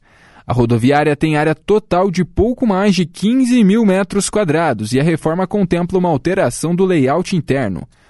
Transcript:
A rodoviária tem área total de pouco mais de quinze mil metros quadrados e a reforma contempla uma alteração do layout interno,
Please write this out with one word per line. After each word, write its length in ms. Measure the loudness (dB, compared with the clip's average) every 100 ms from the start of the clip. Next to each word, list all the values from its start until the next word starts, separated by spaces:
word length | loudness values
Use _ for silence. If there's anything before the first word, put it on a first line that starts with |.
| _ _ -20 -20 -6
A 80 |
rodoviária 640 | -2 0 2 2 2 2 0
tem 220 | 0 0
área 180 | 0 -2
total 560 | 0 -2 0 -2 0
de 120 | -2
pouco 440 | -4 0 -2 0 0
mais 260 | 2 2
de 140 | 0 -2
quinze 560 | -2 -2 0 2 4
mil 200 | 4 4
metros 460 | 2 2 0 -4 -2
quadrados 640 | -2 0 0 0 -2 -2
e 60 | 0
a 40 |
reforma 440 | 0 0 -2 -2 -4
contempla 500 | -2 0 0 -2 -2
uma 120 | 0
alteração 640 | 0 0 0 -2 -2 -4 0
do 100 | 0
layout 500 | 2 2 0 -2 -4
interno, 460 | -2 -2 -2 -6 -12 _ _